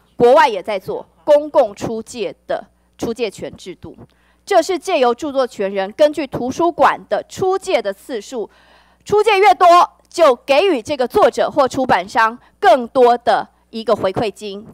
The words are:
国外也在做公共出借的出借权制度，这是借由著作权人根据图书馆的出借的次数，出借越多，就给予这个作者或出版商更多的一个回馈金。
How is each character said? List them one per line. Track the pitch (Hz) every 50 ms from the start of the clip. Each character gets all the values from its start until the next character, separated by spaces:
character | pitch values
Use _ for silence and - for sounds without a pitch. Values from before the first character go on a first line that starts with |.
| _ _ _
国 | _ 240 240 254
外 | 311 311 285
也 | 220 185
在 | 170 - 214 190
做 | - - 190 - - _ _ _ _
公 | - 294 294 294 302
共 | - 320 262 208 202
出 | - - - 226 220
借 | 220 - - 247 202 165 135 _ _ _
的 | 180 - - _ _ _ _ _ _ _
出 | - 240 226
借 | 214 247 202
权 | 190 - 180 143 - 120
制 | - 190 170
度， | - - 170 131 110 113 _ _ _ _ _ _ _ _
这 | - 403 349
是 | 320 - 381 330
借 | - - 370 302
由 | 254 240 240
著 | - - 302
作 | 262 269 262 240
权 | - - 202 190 202
人 | 196 190 196 214
根 | - 302 302 302
据 | - 302 254
图 | - - 240 -
书 | 262 - 330 349
馆 | 339 - 285 202 156 - 190 _
的 | 214 - - -
出 | - - 392 370 370 381
借 | - 370 359 277
的 | 214 202 196
次 | - - - 285 214
数， | 202 - 269 247 196 - _ _ _ _ _ _ _ _ _ _ _
出 | - 403 415 415
借 | 440 427 381
越 | 392 415 359
多， | - 381 349 339 349 339 - - _ _ _
就 | _ - 339 294 247
给 | 240 _ - 269 277 370 403
予 | 339 247
这 | 208 - 302
个 | 254 254 240
作 | - 415 392 -
者 | - - 190 -
或 | - 302 277 254
出 | - - 262
版 | 247 240 196 175 208
商 | - 254 226 220 233 247 _ _ _ _
更 | - 403 330 269 240 226
多 | - 269 247 240 240 240
的 | - - 208 165 - - _ _ _ _
一 | - 220 220
个 | 233 220
回 | 202 - 190
馈 | 190 - 240 214
金。 | 196 - 214 208 190 202 214 226